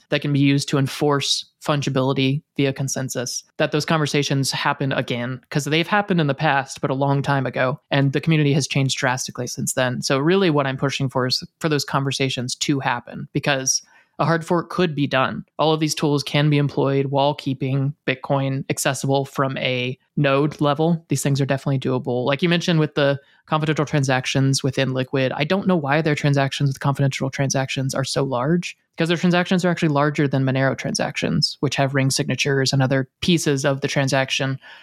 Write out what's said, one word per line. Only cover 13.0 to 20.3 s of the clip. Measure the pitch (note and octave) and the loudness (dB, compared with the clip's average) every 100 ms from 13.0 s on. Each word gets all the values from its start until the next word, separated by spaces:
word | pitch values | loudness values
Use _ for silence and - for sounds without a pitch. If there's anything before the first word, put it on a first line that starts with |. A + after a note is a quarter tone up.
| - - C#3+ | -6 -12 -6
because | D#3 D3 C3+ C3 - - _ _ - | -4 0 0 0 -4 -6 _ _ -2
a | |
hard | D3 E3 | 0 0
fork | D#3+ F3 E3 | 0 -2 -2
could | - F3+ C#3+ | -2 -2 0
be | C3+ | 0
done. | C3 A#2+ - - - | 2 0 -4 -10 -2
All | D3+ | 0
of | D#3 | 2
these | D#3 | 0
tools | - D3+ C#3+ | 0 0 0
can | - D3 D3+ | 0 2 4
be | D3 | 2
employed | C#3+ - C#3 C#3 C3+ | 2 0 0 0 0
while | C#3 C#3+ D3 | 0 0 -2
keeping | C#3 C3+ C3+ C#3 C3+ - | -6 -4 -2 -2 -2 -4
Bitcoin | - C3 - C#3 C3+ C3+ - | -6 -6 -2 -2 0 -4 -4
accessible | D3 D3+ C3+ C3+ C#3 | -2 -2 -2 0 0
from | C3+ - C3+ C3+ | 0 -2 -2 -2
a | C3+ B2+ B2 B2+ _ - | -2 -2 -4 -6 _ 0
node | C#3+ | 2